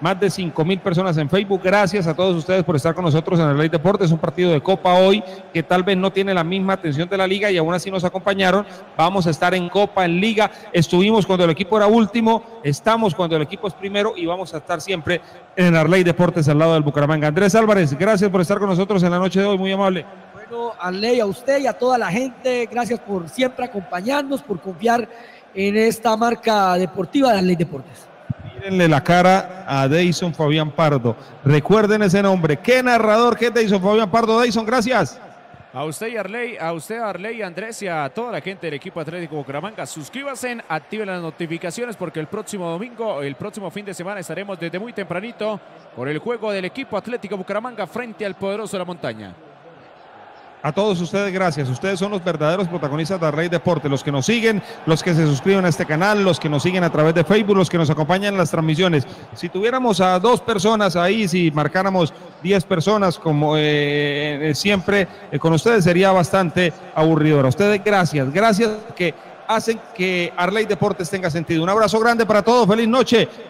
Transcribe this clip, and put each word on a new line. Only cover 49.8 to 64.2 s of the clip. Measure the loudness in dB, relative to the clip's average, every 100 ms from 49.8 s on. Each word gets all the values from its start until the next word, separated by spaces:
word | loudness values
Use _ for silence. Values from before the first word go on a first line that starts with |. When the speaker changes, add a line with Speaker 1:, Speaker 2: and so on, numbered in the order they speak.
| -20 -20 -20 -20 -20 -20 -20 -10
Speaker 1:
A | -6
todos | -2 0 0
ustedes, | -2 -4 -2
gracias. | -2 -2 -2 -4
Ustedes | -4 -4 -4
son | -4
los | -4
verdaderos | -4 -2 0 0 -2
protagonistas | -4 -4 -4 -4 -2
de | -2
Arley | -2 -2
Deporte, | -2 0 -2 0
los | -2
que | -2
nos | -2 0
siguen, | 0 2 0 -4 -8 -2
los | 0
que | 2
se | 2
suscriben | 2 2 2 2
a | 2
este | 0 -2
canal, | 0 2 2
los | 2 0
que | -2
nos | -2
siguen | 0 0
a | 0
través | 2 2
de | 2
Facebook, | 4 2 4 2
los | 2
que | 2
nos | 2
acompañan | 0 0 0 0
en | 0
las | 0
transmisiones. | 0 0 2 2 2 0 -8 -18 -12
Si | -8
tuviéramos | -4 -2 0 0 2
a | 2 4
dos | 4 2
personas | 0 0 2 2 2 2
ahí, | 2 2 0
si | 2 2
marcáramos | 2 0 0 0 2 0 -4 -20 -10
diez | 0 0 2
personas | 0 2 2 2 0
como, | -2 0 2 2
eh, | 2 0 0 0 -2 -2